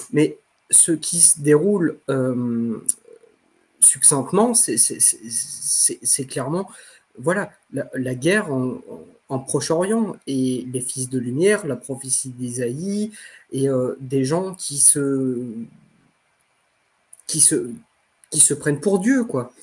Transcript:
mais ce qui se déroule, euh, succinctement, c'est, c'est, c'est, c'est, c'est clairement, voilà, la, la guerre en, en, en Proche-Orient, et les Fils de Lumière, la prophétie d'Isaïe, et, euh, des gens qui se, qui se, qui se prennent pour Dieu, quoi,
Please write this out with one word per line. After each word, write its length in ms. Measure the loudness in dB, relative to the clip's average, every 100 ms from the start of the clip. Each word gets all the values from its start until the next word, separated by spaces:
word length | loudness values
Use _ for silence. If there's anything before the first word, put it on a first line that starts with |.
| -2
mais 260 | 2 2 0 _ _ 0
ce 220 | 4 4
qui 280 | 2 -2 2
se 200 | 4 4
déroule, 580 | 6 6 6 2 0 -2 -4
euh, 680 | -2 0 0 -2 -2 -2 -4 -6 -8 _ -20 _ _ _ _ _ 0
succinctement, 760 | 2 4 2 2 2 2 4
c'est, 220 | 2 2 2
c'est, 240 | 0 2
c'est, 180 | 0 0 -4
c'est, 680 | -8 -8 -8 -4 0 0 -2
c'est 220 | -2 -2 -2
clairement, 440 | -6 -4 -4 -6 -14 -20 -20 _ -6
voilà, 320 | -2 -2 -2 _ _
la, 160 | -8 -8
la 200 | -6 -4
guerre 380 | -2 2 2 0
en, 280 | -2 -2 -6 -12
en, 160 | -18 -20 _ -8
en 100 | -8
Proche-Orient, 760 | -4 -4 0 0 0 0 -2 -6 -6
et 380 | -2 0 -2 -4
les 80 | -6
Fils 300 | -6 -8 -6
de 80 | -4
Lumière, 480 | -4 0 2 2 -2
la 100 | -8
prophétie 540 | -8 -10 -4 -4 -4
d'Isaïe, 800 | -8 -8 -4 -4 -4 -4 -4 -4 -8 -20 -20 -10
et, 180 | -2 0
euh, 280 | 2 0 -4
des 240 | -4 -2
gens 300 | 0 0 -4
qui 240 | -8 -6 2
se, 580 | 4 4 2 0 0 -2 -6 -10 -12 -16 _ _ _ _ _ _ _ _ _ _ _ _ _ -18 -6
qui 140 | 2
se, 300 | 2 2 -2 -10 _ _ _ _ -6
qui 80 | 2
se 160 | 2
prennent 260 | 2 0 0
pour 200 | 2 2
Dieu, 240 | 4 2
quoi, 280 | 0 -4 -6 -12